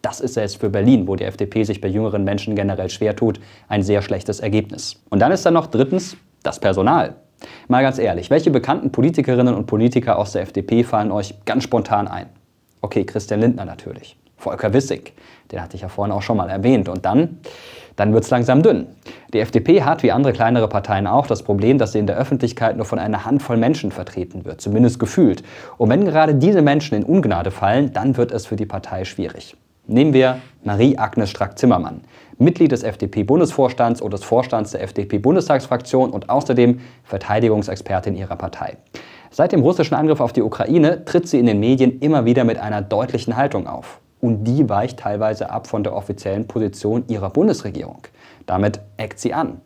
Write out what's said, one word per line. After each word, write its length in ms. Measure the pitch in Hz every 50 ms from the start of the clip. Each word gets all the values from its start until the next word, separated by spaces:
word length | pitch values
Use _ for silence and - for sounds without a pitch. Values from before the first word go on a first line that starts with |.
Das 180 | - - - -
ist 140 | - 120 -
selbst 260 | 117 107 101 - -
für 80 | - 104
Berlin, 400 | 98 101 98 123 135 113 90 92
wo 80 | 95
die 80 | 95 98
F 140 | 95 - -
D 80 | 101
P 180 | 98 - 113 110
sich 160 | 101 101 98
bei 80 | 98 95
jüngeren 360 | 95 104 110 107 101 101 98
Menschen 300 | 98 104 104 - 110 104
generell 360 | 101 101 98 95 92 92 90
schwer 260 | - - 110 107 101
tut, 240 | - 123 113 101 - - - - - _ _
ein 140 | 107 104
sehr 200 | 95 101 104 101
schlechtes 360 | 95 - 101 98 - - 101 -
Ergebnis. 640 | 110 104 101 107 104 - 104 - - - - _ _ _
Und 120 | 101 101
dann 120 | 110 143
ist 140 | 190 185 -
da 40 | 175
noch 160 | 170 165 156
drittens 520 | - - - 135 135 180 185 - - - - _ _ _ _
das 160 | _ - - -
Personal. 560 | - 101 95 98 95 117 165 - 95 - - - _ _ _ _ - - - - - -
Mal 140 | 127 127
ganz 160 | 135 135 131 131
ehrlich, 300 | 117 104 85 87 - -
welche 220 | 139 160 160 190
bekannten 420 | 143 123 120 - 143 - - 135
Politikerinnen 600 | - - 127 160 170 - 131 - 127 120 123 123 110
und 100 | 98 104
Politiker 540 | - 107 107 113 123 - 131 - - 98 -
aus 140 | 104 101
der 100 | - 98
F 100 | 92 -
D 80 | - 101
P 240 | 95 - 117 117 120
fallen 260 | - - 107 104 107
euch 240 | 92 104 98 - - - -
ganz 180 | - 107 131 127
spontan 420 | - 123 117 101 - 110 101 101
ein? 200 | - 95 92 87 - _ _ _ _ _ _ _ _ _ _
Okay, 220 | - 101 - 110 95
Christian 360 | - - 107 104 - 107 104
Lindner 240 | 113 123 120 - 98
natürlich. 540 | 85 - - - - - - - - _ _ _ _ _
Volker 380 | _ - - - - - 107 101
Wissing, 300 | 135 135 139 - - - - _ - - - - _ _ _
den 120 | - 87
hatte 140 | 87 - -
ich 40 | 92
ja 80 | 95 95
vorhin 240 | - - 101 104
auch 80 | 98 101
schon 160 | - - 120
mal 140 | 104 90 92
erwähnt. 400 | 95 98 95 123 135 110 92 -
Und 160 | 90 92 -
dann, 320 | 92 104 135 165 160 - - - - - - - - - - - - _
dann 160 | - 101 107
wird's 160 | 107 113 107 -
langsam 340 | 131 123 120 127 127 143
dünn. 260 | 170 220 160 90 - - - _ _ - - - - -
Die 80 | - 110
F 120 | 110 -
D 80 | - 117
P 240 | - - 170 196 127
hat, 180 | 139 160 -
wie 100 | - 117
andere 220 | 95 123 139 139 117
kleinere 340 | - 113 113 123 120 110 107
Parteien 380 | - 101 98 - 101 95 101
auch, 200 | 92 104 135 139
das 160 | - 110 -
Problem, 360 | - - 101 98 101 117 135 135
dass 140 | 117 98
sie 60 | - 107
in 80 | 104
der 120 | 98 85 85
Öffentlichkeit 580 | 131 - 143 127 - 120 - - 117 113 -
nur 80 | - 110
von 140 | - 117 107
einer 260 | 87 110 107 107 -
Handvoll 320 | 117 139 139 - - 120
Menschen 340 | 113 113 131 156 151 - 98
vertreten 540 | - - 92 - - 92 90 - - 92 85
wird, 160 | - 80 -
zumindest 380 | - 101 101 110 123 117 120 -
gefühlt. 440 | 113 104 - 190 170 110 87 - - - - - - - - -
Und 100 | 120 107
wenn 160 | 123 175 208
gerade 300 | 180 147 156 156 156 143
diese 260 | 135 143 190 208 180
Menschen 340 | 151 143 143 151 151 - -
in 100 | 104 -
Ungnade 460 | - 165 196 156 107 92 85 85 95
fallen, 440 | 92 - 107 98 110 131 143 127 -
dann 240 | 98 98 139 127 120
wird 140 | 120 117
es 120 | - 110 -
für 120 | - 110
die 100 | 101 104
Partei 400 | 101 101 95 - - - 92 92
schwierig. 500 | - - - 95 73 - - - - - _ _ _ _ _ _
Nehmen 280 | - 107 123 147 156 135
wir 240 | 131 131 127 127 127 - - _ _
Marie-Agnes 680 | - 101 101 101 120 139 135 - 107 101 - 120 107 98
Strack-Zimmermann, 720 | - - 98 98 - - - 120 107 90 80 69 - - - _ - - - _ - _
Mitglied 340 | 123 175 170 - 165 143
des 120 | 127 - -
F-D-P-Bundesvorstands 1160 | 110 101 - 104 101 - 110 98 104 139 175 175 - - - 135 123 123 - 120 117 120 -
und 140 | - 104 101
des 100 | 95 -
Vorstands 460 | - 113 123 127 123 120 110 104 -
der 120 | - -
F-D-P-Bundestagsfraktion 1300 | 101 101 - - 101 - 110 101 101 131 170 190 175 - 147 131 131 - 127 120 - - - 131 131 120
und 220 | - 104 - -
außerdem 500 | 113 - - - 123 123 120 117 123 123 - - - _
Verteidigungsexpertin 1120 | _ - 107 95 - - 104 110 117 113 107 107 101 92 98 - - - 98 92 - 104 101
ihrer 200 | 98 98 95 95
Partei. 420 | 87 95 87 - - - - - _ _ _ - - - - - - - -
Seit 220 | - - 151 175
dem 80 | - 160
russischen 340 | 123 156 180 175 156 - 151
Angriff 260 | 127 156 156 151 -
auf 120 | 131 117
die 80 | - 127
Ukraine 640 | 107 110 - - 101 110 151 175 147 156 180 - -
tritt 240 | - - 175 175 -
sie 100 | - 131
in 60 | 120
den 160 | 120 107 101
Medien 400 | 104 120 135 127 131 127 123 131
immer 240 | 139 151 156 139 113
wieder 200 | 117 123 135 123
mit 140 | 117 113 -
einer 220 | - 107 107 104
deutlichen 560 | 101 101 107 104 123 123 - 117 - 120 113
Haltung 300 | 120 139 143 - 101 82
auf. 340 | - - - - - - _ _ _ _ _
Und 220 | - 120 113 101 107
die 260 | 120 127 147 147 110
weicht 300 | 101 101 113 131 - -
teilweise 500 | - 104 104 104 107 107 107 104 98 -
ab 160 | - 113 -
von 180 | - - 107 101
der 100 | 104 -
offiziellen 520 | 101 98 - 98 - - 98 95 104 110
Position 580 | - - 120 110 101 98 - - 104 113 123 - -
ihrer 200 | 113 101 98 95
Bundesregierung. 800 | - 143 - - - - - 104 85 78 - - - - - - _ _ - - - _ -
Damit 340 | - 90 92 101 107 104 - - - -
eckt 220 | - 110 104 - -
sie 160 | - 117 -
an. 260 | 143 131 131 - - _